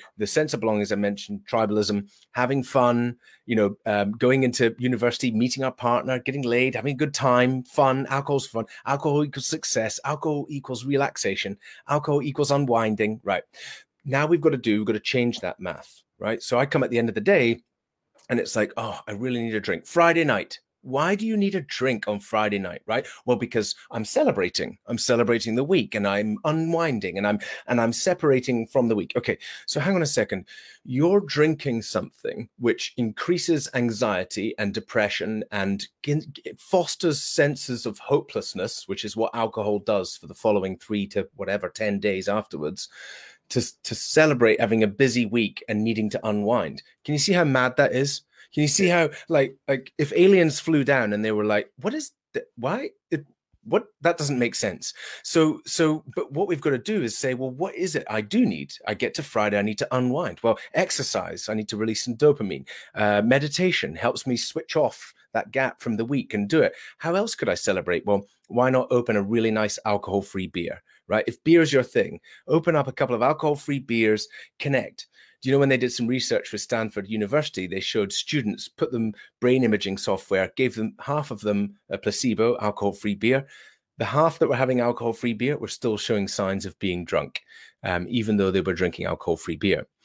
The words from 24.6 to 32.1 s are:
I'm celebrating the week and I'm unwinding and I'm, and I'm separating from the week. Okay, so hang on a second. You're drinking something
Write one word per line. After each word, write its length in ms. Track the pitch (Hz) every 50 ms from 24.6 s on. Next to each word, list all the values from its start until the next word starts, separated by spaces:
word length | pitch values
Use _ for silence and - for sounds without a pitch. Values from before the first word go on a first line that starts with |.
| 90 - - - _
I'm 120 | - 120 113
celebrating 580 | - - 120 117 117 120 117 113 - 113 110
the 80 | 123 139
week 320 | 151 190 160 107 - -
and 100 | 107 101
I'm 320 | 101 98 101 107 107 107 - -
unwinding 760 | 156 151 160 165 165 165 165 170 160 127 107 92 90 85 98
and 80 | 101
I'm, 140 | 104 107 101 - - - - -
and 140 | - 123 120
I'm 120 | 117 113
separating 760 | 117 - - 185 180 180 - 147 135 127 123 - 123 117 113 -
from 180 | - 135 123
the 80 | 117 113
week. 180 | 101 85 - -
Okay, 200 | 123 - - - - - - - - -
so 140 | - - 151
hang 160 | 139 185 196
on 60 | 180
a 40 | 160
second. 380 | 143 - 127 107 - 107 95 90 - - - - - - _ _
You're 340 | - 123 131 151 175 196 202
drinking 640 | 196 147 - 147 151 160 156 147 - 139 117 113
something 640 | 104 - - 107 101 -